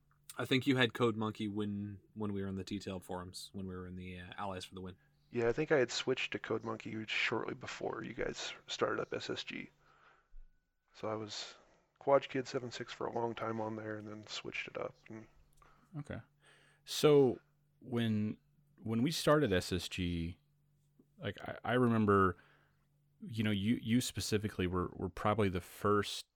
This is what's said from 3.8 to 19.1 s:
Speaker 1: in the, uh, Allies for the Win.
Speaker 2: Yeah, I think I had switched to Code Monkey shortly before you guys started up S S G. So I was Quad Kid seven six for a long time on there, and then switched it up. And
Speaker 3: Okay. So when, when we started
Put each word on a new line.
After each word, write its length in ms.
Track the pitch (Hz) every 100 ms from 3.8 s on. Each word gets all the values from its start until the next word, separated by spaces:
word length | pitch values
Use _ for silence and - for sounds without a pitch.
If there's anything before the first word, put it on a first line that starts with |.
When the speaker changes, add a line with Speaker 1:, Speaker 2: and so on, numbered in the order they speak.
| 90
Speaker 1:
in 80 | 90
the, 220 | 90 90
uh, 240 | 87 -
Allies 240 | 101 92 -
for 100 | 95
the 60 |
Win. 140 | 92 101 _ _ _
Speaker 2:
Yeah, 160 | 117 117
I 60 |
think 180 | 117 156
I 60 | 151
had 120 | 123
switched 440 | - - 131 -
to 60 | -
Code 260 | - 113 110
Monkey 320 | 110 113 110 110
shortly 460 | - - 113 -
before 500 | 123 - - - -
you 100 | 110
guys 380 | 113 - - - - -
started 320 | - 113 110
up 140 | -
S 160 | - -
S 160 | - -
G. 240 | - - _ _ _ - _ _ - - _ _ _ _ -
So 60 | 107
I 80 | 110
was 400 | 104 - - - _ _ _ _
Quad 320 | - 139 -
Kid 180 | 135 123
seven 220 | 131 123
six 240 | - 120
for 140 | - -
a 60 |
long 200 | 117 117
time 260 | 113 113 113
on 160 | 110 110
there, 200 | 110 107
and 120 | 107
then 160 | 107 104
switched 400 | - - - -
it 100 | -
up. 140 | - - -
And 160 | 110 110 _ _ _ - - _ 160
Speaker 3:
Okay. 220 | 147 - - _ _ - _ _ -
So 540 | - 151 147 131 92 - _ _ _
when, 560 | 113 120 113 107 107 107 _ _ _ _
when 180 | 107 113
we 80 |
started 420 | 143